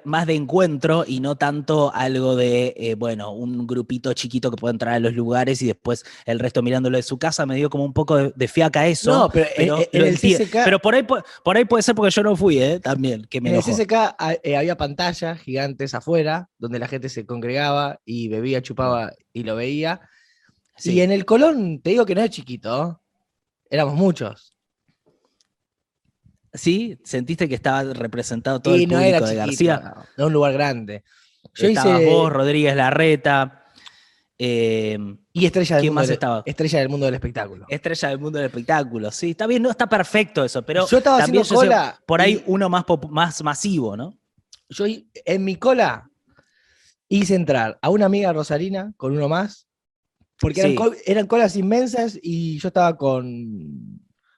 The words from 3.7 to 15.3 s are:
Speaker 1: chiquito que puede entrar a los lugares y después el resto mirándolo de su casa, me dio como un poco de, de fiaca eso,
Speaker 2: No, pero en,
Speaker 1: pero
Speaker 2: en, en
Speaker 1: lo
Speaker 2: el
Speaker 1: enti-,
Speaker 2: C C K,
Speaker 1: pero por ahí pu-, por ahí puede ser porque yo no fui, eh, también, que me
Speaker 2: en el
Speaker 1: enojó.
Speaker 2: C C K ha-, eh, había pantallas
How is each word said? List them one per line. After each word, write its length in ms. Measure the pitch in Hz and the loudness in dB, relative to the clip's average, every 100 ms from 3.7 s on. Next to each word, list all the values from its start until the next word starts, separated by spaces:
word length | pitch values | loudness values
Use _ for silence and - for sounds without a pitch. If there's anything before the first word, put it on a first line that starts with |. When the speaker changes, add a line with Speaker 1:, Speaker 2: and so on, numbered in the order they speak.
| 123 117 123 131 | -6 -4 -6 -4
Speaker 1:
chiquito 360 | 123 123 123 127 | -6 -4 -4 -4
que 80 | 117 | -2
puede 140 | 117 | -4
entrar 240 | 113 117 | -4 -2
a 60 | 120 | 0
los 140 | 117 | 0
lugares 460 | 117 117 123 127 127 | 0 0 0 0 0
y 40 | 123 | -2
después 380 | - 120 120 - - | -2 -4 -6 -8 -12
el 140 | - 113 | -6 -4
resto 240 | 120 131 | -2 -2
mirándolo 340 | 120 127 127 127 | 0 0 0 -2
de 40 | |
su 160 | - 131 | -2 -4
casa, 280 | 156 156 139 | -4 -2 -4
me 100 | 135 | -2
dio 120 | 147 | -2
como 160 | 143 | -2
un 80 | 143 | -2
poco 240 | 160 151 147 | -2 2 2
de, 160 | 139 131 | 2 -2
de 100 | 123 | -2
fiaca 400 | 170 160 151 165 | 2 2 4 2
eso, 240 | 160 233 | 2 2
Speaker 2:
No, 180 | 262 196 | 4 4
pero 160 | 160 - | 4 2
en, 60 | - | 2
Speaker 1:
pero 220 | 156 151 | 2 2
Speaker 2:
en, 100 | 170 | 0
en 100 | 175 | 4
Speaker 1:
lo 40 | 190 | 4
Speaker 2:
el 80 | 160 | 4
Speaker 1:
enti-, 180 | 196 175 | 4 4
Speaker 2:
C 80 | |
C 60 | 190 | 2
K, 140 | 226 | 2
Speaker 1:
pero 140 | 233 196 | 2 4
por 160 | 214 | 4
ahí 80 | 254 | 2
pu-, 220 | 247 247 - - | 2 -2 -4 -4
por 140 | 175 214 | 2 2
ahí 80 | |
puede 180 | 233 233 | 4 2
ser 140 | 247 220 | 2 2
porque 160 | 202 | 2
yo 100 | 208 | 4
no 140 | 208 175 | 2 4
fui, 260 | 190 139 | 4 4
eh, 160 | 131 180 | 2 0
también, 460 | - 135 131 110 | -2 -2 -2 -4
que 160 | 113 131 | -8 -4
me 80 | 120 | 0
Speaker 2:
en 80 | - | 0
el 40 | |
Speaker 1:
enojó. 80 | 233 | 0
Speaker 2:
C 40 | 220 | -2
C 40 | 196 | 2
K 260 | 220 214 - | 2 2 -2
ha-, 180 | 160 165 | -4 -4
eh, 160 | 147 143 | -2 -2
había 200 | 165 170 | -2 -2
pantallas 640 | 143 143 175 160 165 | -6 -4 -4 -4 -8